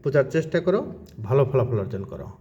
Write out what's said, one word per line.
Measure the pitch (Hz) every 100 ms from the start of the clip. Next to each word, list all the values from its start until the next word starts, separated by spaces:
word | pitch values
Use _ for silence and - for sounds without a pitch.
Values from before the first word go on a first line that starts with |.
বোঝার | 147 143 135
চেষ্টা | 160 160 170
করো, | 170 202 - - - - 104
ভালো | 139 131
ফলাফল | 131 120 110
অর্জন | 95 98 90
করো। | 76 - -